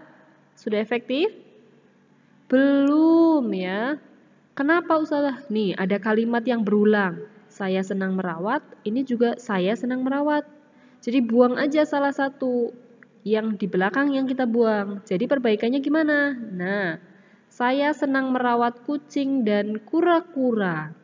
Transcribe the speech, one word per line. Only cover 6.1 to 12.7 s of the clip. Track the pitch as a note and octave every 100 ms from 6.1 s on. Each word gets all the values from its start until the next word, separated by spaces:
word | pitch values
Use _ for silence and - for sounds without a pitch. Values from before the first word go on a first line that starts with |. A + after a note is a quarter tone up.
| A3 A3+ A#3 A#3
yang | A#3
berulang. | G#3 G#3 G#3 G#3 F#3+ E3+ - - -
Saya | - G3 F#3+
senang | F#3+ G3 F#3+
merawat, | F#3+ F3+ E3 G3 C#4+ - - G#3
ini | A#3
juga | C4+ A#3 A#3 -
saya | - F#3+ F3+
senang | G#3+ B3 B3+ C4
merawat. | C#4 D4 D4 D4 - _ _ - _
Jadi | - C4 A3+
buang | A#3 B3 B3
aja | C#4+ D4+
salah | D4+ C#4+ C#4
satu. | C#4 C#4 C4+ C4 B3 A#3